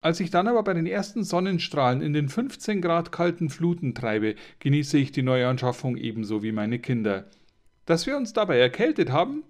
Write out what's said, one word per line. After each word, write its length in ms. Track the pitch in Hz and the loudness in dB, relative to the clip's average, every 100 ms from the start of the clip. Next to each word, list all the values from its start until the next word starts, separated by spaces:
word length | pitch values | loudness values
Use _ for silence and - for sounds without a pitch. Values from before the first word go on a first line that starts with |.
Als 180 | 165 170 | 0 0
ich 100 | 180 | 0
dann 200 | 175 202 | 0 2
aber 120 | 240 | 2
bei 120 | 214 | 2
den 120 | 180 165 | 0 0
ersten 380 | 202 202 - | -2 -4 -6
Sonnenstrahlen 760 | 190 175 185 175 - 147 127 127 | -2 0 0 -2 -2 2 2 2
in 100 | 156 | 0
den 160 | 147 143 | 0 0
fünfzehn 540 | 170 262 - - 208 | -2 -4 -6 -4 -2
Grad 320 | 175 170 170 | 2 0 0
kalten 360 | - 175 170 160 | -2 -2 0 -4
Fluten 460 | - 170 175 135 117 | 0 0 0 -2 -4
treibe, 400 | 117 107 107 104 - - | -2 0 0 -2 -10 -6
genieße 380 | 139 143 143 147 | 2 2 4 2
ich 160 | 135 | 2
die 100 | - | 0
Neuanschaffung 720 | 131 127 123 127 127 120 135 120 | 2 2 2 2 -2 -2 -4 -4
ebenso 480 | 120 110 107 107 | -6 -6 -2 -2
wie 80 | 107 | -2
meine 280 | 110 107 120 | -2 -2 -4
Kinder. 500 | 120 123 107 98 - _ _ _ _ _ - | -2 -2 0 -2 -6 _ _ _ _ _ 0
Dass 200 | 165 - | 0 0
wir 100 | 285 | -2
uns 160 | 233 | -2
dabei 260 | 226 208 131 | -2 2 4
erkältet 500 | 123 - 240 302 165 | 4 4 0 2 0
haben 340 | 135 208 285 - | 2 0 -2 -12